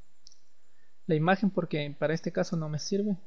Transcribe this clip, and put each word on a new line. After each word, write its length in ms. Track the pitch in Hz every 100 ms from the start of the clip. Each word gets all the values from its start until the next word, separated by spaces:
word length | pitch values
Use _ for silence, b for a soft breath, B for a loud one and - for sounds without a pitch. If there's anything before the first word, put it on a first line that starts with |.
| - - - - - - - - - - -
la 80 |
imagen 360 | 156 165 190 196
porque 440 | 185 160 160 147 143
para 160 | 147
este 180 | 165 180
caso 240 | - 175 165
no 120 | 156
me 100 | 151
sirve. 380 | - 196 208 185